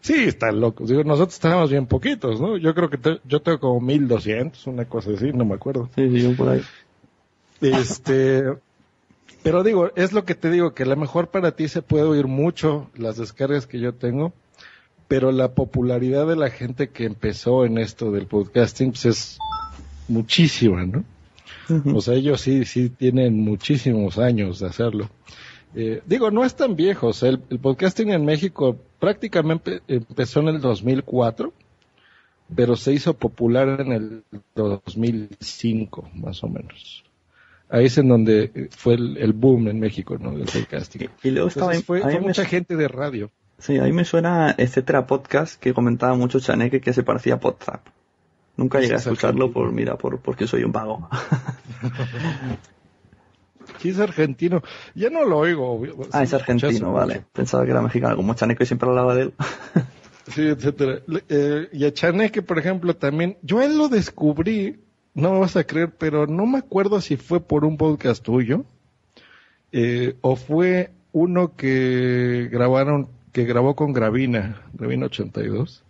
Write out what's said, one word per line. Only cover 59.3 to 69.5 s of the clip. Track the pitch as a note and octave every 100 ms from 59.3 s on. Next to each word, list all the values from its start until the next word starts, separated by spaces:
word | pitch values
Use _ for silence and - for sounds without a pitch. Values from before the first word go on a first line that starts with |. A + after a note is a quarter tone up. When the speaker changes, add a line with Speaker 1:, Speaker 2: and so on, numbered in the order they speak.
| -
Speaker 2:
<laughs> | C#3+ - - - B2+ - - - -
Speaker 1:
Sí, | D3+
etcétera. | D#3 C#3+ C3 C#3+ C3+ C3 -
Le-, | D#3+ -
eh, | D3 C#3+ D3 E3
y | D3+ C#3+
a |
Chaneque, | C#3+ - F3 G#3+ A3
por | F3+ E3+
ejemplo, | D#3+ F#3+ F3 E3
también, | C#3 D3+ F3 G3+
yo | C#3 G#3
a | C#4
él | D4+
lo | D4+
descubrí, | A#3 - - D3+ D3 E3 A3 G3 - _ _ _
no | - D#3+
me | F#3+
vas | F#3 F#3+
a | D3+
creer, | D#3 E3+ -
pero | D#3+ D3+ D3
no | D#3+ A3
me | C4+
acuerdo | - F#3+ G3 G3+
si | - C3
fue | - F3
por | - D3+
un | D3+ D#3
podcast | D#3 D3 C3 A2+
tuyo, | - A#2+ A#2 D#3 C#4+ _ _ _ _ _ _ - _